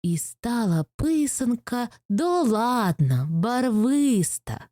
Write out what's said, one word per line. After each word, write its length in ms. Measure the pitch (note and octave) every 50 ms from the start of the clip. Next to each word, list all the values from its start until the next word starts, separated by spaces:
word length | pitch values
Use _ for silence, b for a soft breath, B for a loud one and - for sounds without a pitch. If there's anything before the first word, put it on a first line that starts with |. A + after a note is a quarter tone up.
| -
І 140 | F3 E3+
стала 680 | D#3 - - - _ - A#3 A#3+ A#3+ A3+ F#3+ E3 D#3+ D3+ _ _
писанка 920 | - - D#4+ D#4+ D4+ D4 C4+ - - C4 A#3 A#3+ A#3 _ - A#3+ B3 A#3+ A#3 B B B -
доладна, 1160 | G3+ G#3 D#4+ F4 F4 F4+ D#4+ A3+ G#3+ G#3+ A3+ B3 B3 A#3+ G#3+ F3+ E3 - D3 C3 C3 B2 C3+ D3+
барвиста. 1400 | E3 E3 F3 A#3 B3 B3 B3+ B3+ A3 G#3+ G#3+ B3+ C#4 C#4+ C#4+ C#4 A#3+ G3 E3+ - - - _ - A2 - - _